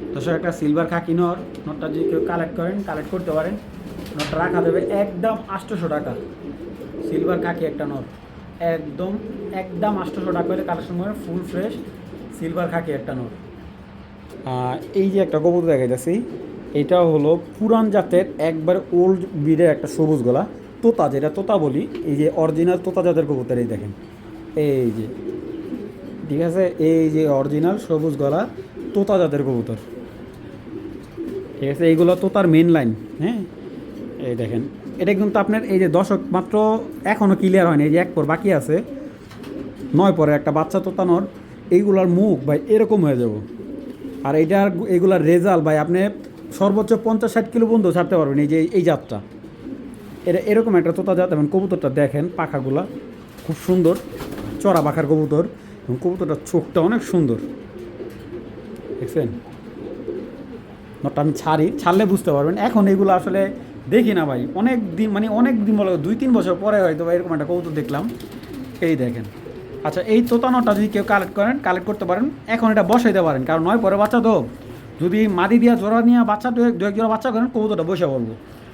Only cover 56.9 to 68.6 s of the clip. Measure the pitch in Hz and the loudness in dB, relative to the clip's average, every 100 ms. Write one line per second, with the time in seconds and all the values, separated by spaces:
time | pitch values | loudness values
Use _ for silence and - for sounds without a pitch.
56.9 | 233 - 180 143 113 - - - - - | 0 0 2 2 0 -4 -12 -14 -16 -16
57.9 | - - - - - - - - - - | -14 -14 -14 -14 -14 -14 -16 -14 -14 -12
58.9 | - - 160 123 - - - - - - | -10 -4 -4 -4 -6 -12 -18 -16 -14 -12
59.9 | - - - - - - - - - - | -12 -10 -10 -12 -14 -16 -16 -18 -20 -20
60.9 | - 139 143 147 147 160 156 160 - - | -8 -4 0 0 0 0 2 2 2 2
61.9 | 190 208 196 - 143 151 202 202 220 196 | 4 4 2 2 2 2 0 2 4 4
62.9 | 190 196 185 190 190 196 - - - - | 6 6 6 4 0 0 -4 -14 -14 2
63.9 | 208 233 190 151 127 143 180 233 247 202 | 4 4 2 0 -2 -2 0 0 0 -2
64.9 | 165 220 202 220 214 240 233 202 208 190 | -2 0 0 0 2 2 2 2 2 2
65.9 | 175 151 220 262 233 180 180 202 208 180 | 0 0 0 4 4 4 0 2 2 2
66.9 | 156 170 175 175 160 147 175 170 151 127 | 2 0 0 0 -2 -2 -2 -2 -4 -4
67.9 | 139 214 - - - - - | -4 -6 -8 -14 -16 -14 -14